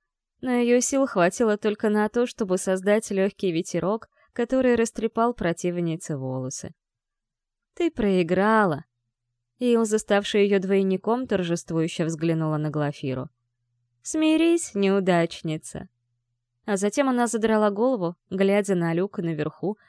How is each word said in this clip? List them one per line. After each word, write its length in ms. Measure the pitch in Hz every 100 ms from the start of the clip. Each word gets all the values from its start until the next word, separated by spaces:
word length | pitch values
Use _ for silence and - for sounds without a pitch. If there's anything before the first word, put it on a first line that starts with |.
| _ _ _ _
Но 80 | 254
её 320 | 240 240 247
сил 240 | - 269 269
хватило 500 | 190 175 - 220 208
только 340 | 214 208 214
на 200 | 214 214
то, 160 | 240 247
чтобы 320 | - 190 185
создать 540 | 196 190 196 214 -
лёгкий 400 | 196 196 - 190
ветерок, 580 | 160 - 170 175 220 - _ _
который 400 | - 233 262 254
растрепал 640 | 233 226 - 220 233 233 -
противнице 800 | 180 165 180 175 170 160 - 139
волосы. 560 | 131 131 131 - 165 _ _ _ _ _ _ _ _ _ _ -
«Ты 160 | 339
проиграла». 960 | - 202 185 170 185 214 220 190 151 - _ _ _ _ _ _ -
Илза, 400 | 247 233 220 214
ставшая 420 | - 202 202 208
её 180 | 202 196
двойником, 680 | 185 196 190 185 214 247 262
торжествующе 800 | 190 170 170 - 165 160 - 165
взглянула 520 | 156 165 160 156 151
на 140 | 151
Глафиру. 580 | 151 147 - 139 131 - _ _ _ _ _ _ _
«Смирись, 720 | - 311 311 320 330 339 -
неудачница». 1120 | 202 196 196 185 170 165 - 165 156 - - 190 _ _ _ _ _ _ _ -
А 120 | 196
затем 320 | 202 285 269
она 180 | 240 240
задрала 420 | 226 220 220 214
голову, 460 | 202 254 233 170 - _
глядя 420 | 190 196 202 202
на 180 | 180 170 170
люк 240 | 196 -
наверху, 580 | 170 151 151 - 180 214